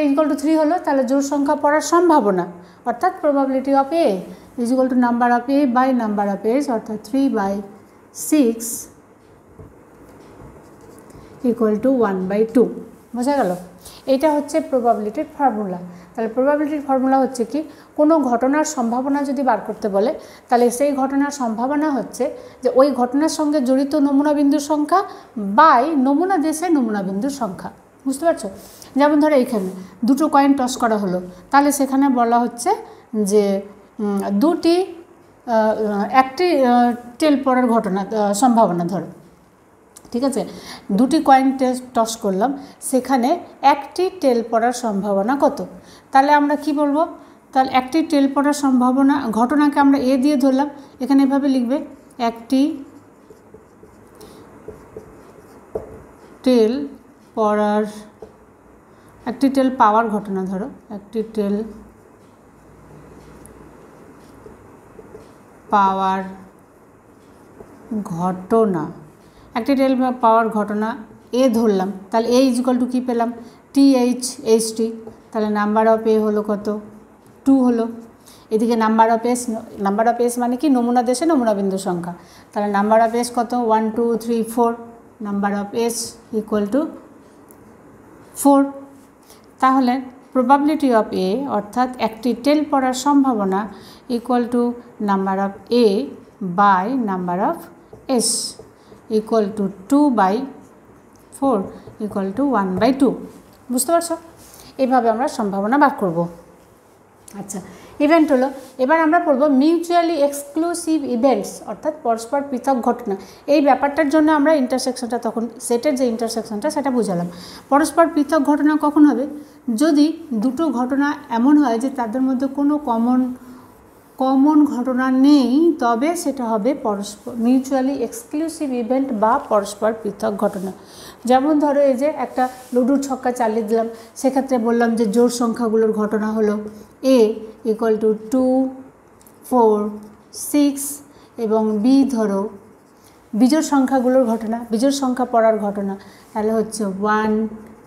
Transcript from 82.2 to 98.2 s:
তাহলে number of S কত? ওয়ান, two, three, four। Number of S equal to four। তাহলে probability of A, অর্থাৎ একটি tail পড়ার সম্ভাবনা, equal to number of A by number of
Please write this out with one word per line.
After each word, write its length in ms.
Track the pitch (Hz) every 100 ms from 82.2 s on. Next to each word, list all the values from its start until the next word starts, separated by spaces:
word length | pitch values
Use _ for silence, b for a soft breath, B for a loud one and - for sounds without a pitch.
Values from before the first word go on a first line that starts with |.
| B B B
তাহলে 200 | 220 208 196
number 200 | 208 220 226
of 200 | 233 247
S 60 | 247
কত? 180 | 233
ওয়ান, 360 | 247 233 220 220
two, 260 | 220 233 226
three, 260 | 233 233
four। 320 | 220 247 233 233 - - - -
Number 300 | 208 202 202
of 400 | 202 202 233 233
S 40 | 226 - - - 220
equal 260 | 208 214 202
to 140 | 254 311 - - - - - - - - - - - - - - -
four। 220 | 277 277 277 - - - - _ B B - -
তাহলে 420 | 262 269 247 262 254 - -
probability 560 | 254 247 277 294 302 269
of 140 | 226 214
A, 340 | 190 185 233 277
অর্থাৎ 420 | 214 - 247 254 -
একটি 360 | 220 - 247
tail 300 | 226 285 311 294
পড়ার 220 | 277 254
সম্ভাবনা, 760 | 254 285 285 262 220 196 190 214 B B B -
equal 320 | 240 233 247 233
to 100 | 247 240 240 B - 208
number 260 | 196 196 190 196
of 60 | - -
A 140 | 240 220 202 277 - - _ 190 175
by 260 | 202 185 202 269 214
number 280 | 185 180 180 247
of 80 | 330 - - - - - 247